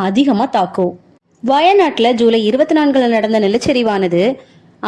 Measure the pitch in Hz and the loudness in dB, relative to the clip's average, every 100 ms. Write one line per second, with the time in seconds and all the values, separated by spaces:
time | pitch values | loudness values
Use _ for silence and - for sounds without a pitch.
0 | 190 196 285 208 269 233 180 190 180 175 | -2 0 0 0 0 -2 -2 -2 -4 -6
1 | _ _ _ _ 226 277 339 403 330 - | _ _ _ _ -2 0 2 4 2 0
2 | 233 233 233 226 214 254 311 311 294 269 | 0 2 2 2 0 0 0 0 0 0
3 | 247 226 214 220 202 226 - 254 226 202 | 0 0 0 0 0 0 0 0 0 -2
4 | 190 175 208 269 - _ _ _ | -2 0 -2 -4 -12 _ _ _